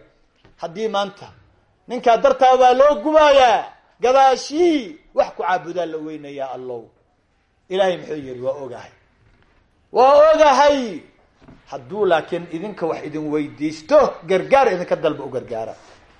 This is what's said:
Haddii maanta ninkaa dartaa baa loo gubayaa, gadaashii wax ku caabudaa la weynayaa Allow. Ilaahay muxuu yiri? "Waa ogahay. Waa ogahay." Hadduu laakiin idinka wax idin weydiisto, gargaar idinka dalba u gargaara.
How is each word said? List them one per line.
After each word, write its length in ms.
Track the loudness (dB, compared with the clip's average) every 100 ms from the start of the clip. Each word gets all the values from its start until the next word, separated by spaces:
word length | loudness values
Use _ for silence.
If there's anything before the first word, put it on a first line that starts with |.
| _ _ _ _ _ _
Haddii 320 | -12 -8 -6
maanta 380 | -4 -6 -8 -20 _ _ _ _ _ -12
ninkaa 280 | -4 0 2
dartaa 400 | 2 4 4 6
baa 160 | 4
loo 220 | 6 4
gubayaa, 720 | 2 2 4 6 6 4 2 -2 -14 _ _
gadaashii 960 | 0 4 4 2 -4 -2 0 0 -4 -14 _
wax 140 | -4 -4 -4
ku 60 |
caabudaa 440 | -4 -4 -4 -8 -8
la 120 | -8
weynayaa 520 | -12 -14 -14 -12 -10
Allow. 280 | -12 -12 -14 -16 _ _ _ _ _ _ _ -8
Ilaahay 260 | -2 -2 -4
muxuu 180 | -8 -12
yiri? 240 | -12 -10
"Waa 160 | -8 -8
ogahay. 300 | -10 -16 -20 _ _ _ _ _ _ _ _ _ _
Waa 220 | 2 4 6 6
ogahay." 680 | 6 4 4 2 2 -4 -10 -18 _ _ _ _ -20 -18
Hadduu 380 | -16 -12 -4 0
laakiin 400 | 0 -2 -8 -8
idinka 340 | -12 -12 -8 -8
wax 140 | -6
idin 200 | -10 -10 -6
weydiisto, 680 | -6 -6 -8 -8 -8 0 2 2 -2 -2
gargaar 400 | -2 2 2 2
idinka 240 | -2 -4 -4
dalba 280 | -4 -6
u 40 | -10
gargaara. 460 | -12 -10 -10 -10 -14 -20 -20 _ _